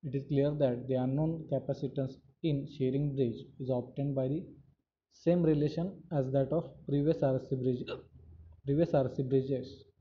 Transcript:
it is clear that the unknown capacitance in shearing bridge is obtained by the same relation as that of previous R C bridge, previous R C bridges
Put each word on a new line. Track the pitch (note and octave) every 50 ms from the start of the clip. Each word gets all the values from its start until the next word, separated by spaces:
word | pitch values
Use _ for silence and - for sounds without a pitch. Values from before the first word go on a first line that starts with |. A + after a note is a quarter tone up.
| -
it | D3 B2+
is | C#3 C3 -
clear | D3+ C3+ C#3 D3
that | D3+ D3 D3 B2+ A#2+ A#2+ A#2+ B2+
the | C3
unknown | B2+ B2+ B2+ C3+ C#3+ D#3 D#3+ E3 D#3+ D#3 -
capacitance | C#3+ C3+ B2+ - C#3 - - C3 - C#3+ C3+ B2+ - - _ - _ _
in | - E3 C#3+ C#3 C#3+ D3 - -
shearing | C3+ B2+ B2+ C#3 D3 D3 C3+
bridge | C3+ C3+ A#2 A2 - - - - -
is | C3+ B2
obtained | C3 B2 B2 B2+ - - C#3 C#3+ C#3
by | C3+ C3 C3
the | C#3+ E3 F#3 - - - - _ _ _ _ _ _ _ _ _
same | _ - - E3 F3 F3+ E3+
relation | D#3+ D#3 D3 D3 D3+ - - E3+ F#3+ G3 - - - F3
as | D3 C3 C3
that | C3 C#3 C3+ C3 D#3
of | E3 E3 - - - - -
previous | C#3+ C#3+ C#3+ D3+ E3 E3
R | - C3+ C3 C3 - -
C | C#3
bridge, | C3 B2+ B2+ B2+ B2 - - - - - - _ - - - - - - - - - _
previous | C#3 C#3 D3+ E3+ E3 -
R | D3 C3 B2+ -
C | - C#3
bridges | B2+ C3+ C3+ C3 C3 C#3 B2+ - - - - - - _ _